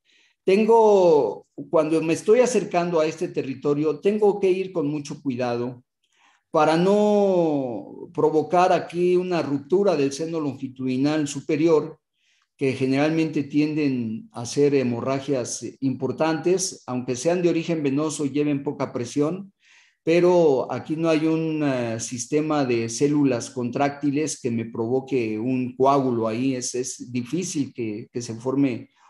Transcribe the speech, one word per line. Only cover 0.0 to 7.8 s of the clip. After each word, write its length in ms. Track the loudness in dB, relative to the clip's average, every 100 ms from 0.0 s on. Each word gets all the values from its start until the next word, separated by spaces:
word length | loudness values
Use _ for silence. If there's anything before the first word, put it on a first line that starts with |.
| _ _ _ _
tengo, 1000 | 2 4 6 6 6 6 6 6 4 -2 -12 -16 -2
cuando 320 | 0 2 2
me 120 | 0
estoy 260 | 0 4 4
acercando 580 | 4 2 0 -2 0 0
a 80 | 0
este 220 | -2 -6
territorio, 720 | -6 -6 -4 -2 0 0 -2
tengo 400 | 0 2 2 2
que 100 | 2
ir 220 | 0 -2
con 160 | -4 -4
mucho 340 | -4 -8 -8
cuidado 640 | -6 -4 -2 -4 -6 -10 _ _ _ _ _ _ _
para 260 | 0 2 4
no 1300 | 4 4 4 4 4 2 2 0 -4 -6